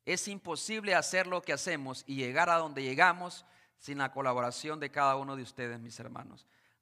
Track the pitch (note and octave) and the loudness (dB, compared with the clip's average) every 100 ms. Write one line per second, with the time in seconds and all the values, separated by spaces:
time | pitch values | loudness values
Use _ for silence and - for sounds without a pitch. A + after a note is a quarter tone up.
0 | - F3+ G#3 G3+ E3+ D3+ - A3 G3+ F3 | -4 -2 -2 -8 -6 -6 -4 -4 2 4
1 | D3+ F#3 F#3 F3+ F3 C#3+ F#3 D#3 C3 B2+ | 4 0 0 -2 -2 -2 -2 -4 -4 -10
2 | - C3+ B2 C#3 F3 E3 D#3 C#3 C3+ C3+ | -8 -4 0 4 6 4 2 -2 0 6
3 | F3+ F3 F3 - - - _ _ - C#3+ | 6 6 -4 -12 -18 -20 _ _ -8 -2
4 | C3+ C3+ C3 B2 B2 B2 D3+ D#3 C#3+ D3 | -2 0 0 2 0 -4 -8 -6 -4 2
5 | C#3 C3+ C#3 C3+ A#2+ - A#2+ A#2 A#2 A2+ | 4 2 -2 -8 -10 -8 -8 -8 -12 -14
6 | A#2 B2 B2+ - _ _ _ _ | -12 -12 -14 -20 _ _ _ _